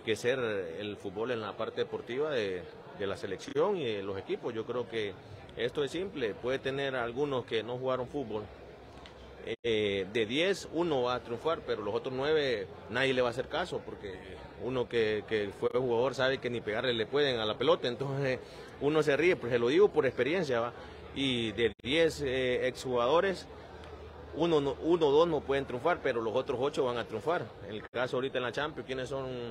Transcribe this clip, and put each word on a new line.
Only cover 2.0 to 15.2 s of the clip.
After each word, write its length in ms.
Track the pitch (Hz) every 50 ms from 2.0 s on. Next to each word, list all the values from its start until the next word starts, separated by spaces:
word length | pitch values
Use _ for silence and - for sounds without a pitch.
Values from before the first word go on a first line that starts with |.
| - - 117 131 151 156
de, 320 | 147 120 104 98 92 87 82 - - - - - - -
de 80 | 101
la 100 | 98 92
selección 640 | - - 101 95 90 - - 131 139 165 202 208 180
y 80 | 143
de 160 | 117 107 101
los 160 | 95 101 98 98
equipos. 340 | 92 - 185 - - 139
Yo 140 | 110 110 107
creo 200 | - 120 123 120
que 280 | - 117 113 107 101 90 - - - - - - - -
esto 260 | - 113 123 - 156
es 80 | 143 131
simple, 440 | - 165 190 202 - 151 123 104 95
puede 240 | - - 123 131 135
tener 360 | - 135 135 143 139 139 131
algunos 520 | 127 117 117 117 127 147 147 135 123 113
que 160 | - 120 110
no 160 | 107 113 123 123
jugaron 280 | 131 131 131 127 123
fútbol, 360 | 120 - 147 131 107 104 107 104 - - - - - - - - - - - - - - - - - - - - - 113 _
eh, 440 | - 120 110 107 107 101 98 98 95 92
de 140 | 104 120 110
diez, 420 | 101 120 147 170 196 196 - - -
uno 320 | 107 156 175 170 147 131 123
va 100 | 123 123
a 60 | 123
triunfar, 400 | 120 117 120 113 - 156 165 156 -
pero 160 | 127 117 107
los 140 | 104 104 104
otros 180 | 120 - 135
nueve 540 | 127 127 135 147 160 156 143 131 120 104 95 - - - - -
nadie 240 | 104 123 135 135 127
le 80 | 127
va 60 | 123 120
a 20 |
hacer 160 | 117 131 123
caso, 340 | - - 151 180 180 143 110 -
porque 520 | 107 110 107 107 98 92 95 92 95 90 92 - - - 87 95
uno 240 | 120 131 127 117 101
que, 340 | 120 117 110 107 107 104